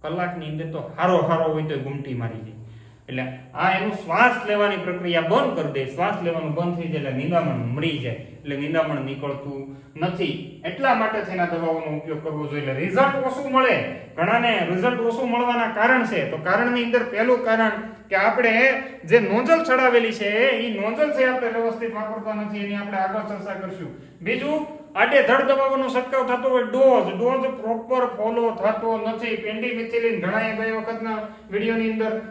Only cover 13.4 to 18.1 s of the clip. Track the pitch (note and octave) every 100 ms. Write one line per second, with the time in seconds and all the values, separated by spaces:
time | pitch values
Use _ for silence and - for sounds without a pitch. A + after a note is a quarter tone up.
13.4 | C#4 C4 B3+ G3 - - - - F3 A#3
14.4 | A#3 G#3+ E3 F3+ B3 A#3+ A#3 A3+ B3 A#3
15.4 | A#3+ A#3+ A3 G#3 A3+ B3+ A3+ F#3 C#3+ D#3+
16.4 | E3+ G#3 A#3+ B3 A#3+ A#3 A3 G3+ A#3 A#3+
17.4 | A3+ A3+ A3 G#3 - - -